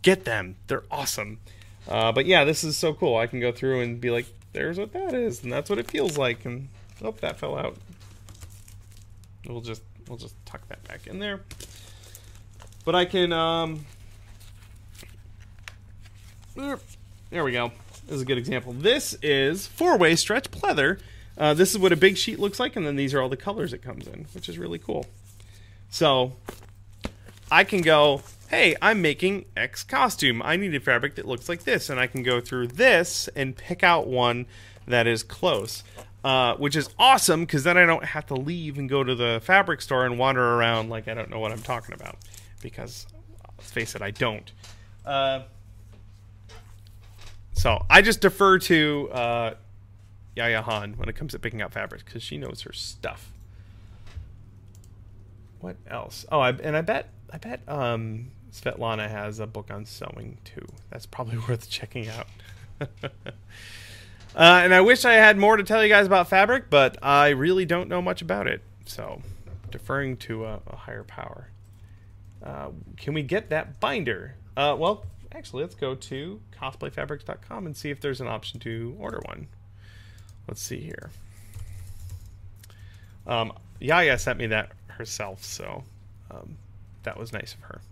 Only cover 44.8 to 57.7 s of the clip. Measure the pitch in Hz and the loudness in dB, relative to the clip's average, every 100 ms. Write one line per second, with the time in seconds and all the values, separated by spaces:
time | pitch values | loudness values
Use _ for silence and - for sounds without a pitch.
44.8 | - - - 139 135 135 127 - - - | -20 -16 -4 -2 0 -2 -8 -20 -20 -20
45.8 | - - - - - - - - - - | -20 -20 -20 -20 -20 -20 -20 -20 -20 -20
46.8 | - - - - - - - - 123 107 | -20 -20 -20 -20 -18 -18 -4 4 4 4
47.8 | - 165 208 220 190 - 196 185 - 165 | 8 8 8 6 4 6 6 6 6 4
48.8 | 151 147 143 127 120 120 113 - - - | 4 0 -4 -4 -2 0 -2 -6 -18 -20
49.8 | - - - - - - 117 110 113 107 | -20 -20 -20 -20 -14 -4 0 0 0 -4
50.8 | 104 110 110 110 151 120 117 113 98 107 | -4 -6 -6 -6 -8 -8 -8 -6 -8 -6
51.8 | 104 - - 117 - 147 127 - - - | -10 -10 -14 -14 -12 -10 -10 -12 -14 -12
52.8 | - - - - - - - - - - | -12 -10 -12 -12 -16 -20 -20 -20 -20 -20
53.8 | - - - - - - - - - - | -20 -18 -16 -16 -16 -18 -20 -20 -20 -20
54.8 | - - - - - - - - 180 - | -20 -20 -20 -20 -20 -20 -20 -16 -16 -16
55.8 | - 120 113 - - 156 127 131 156 151 | -12 -12 -12 -16 -2 2 4 2 -2 -2
56.8 | 165 226 - - - 160 226 240 - | 0 -4 -4 -18 -18 -14 -12 -12 -8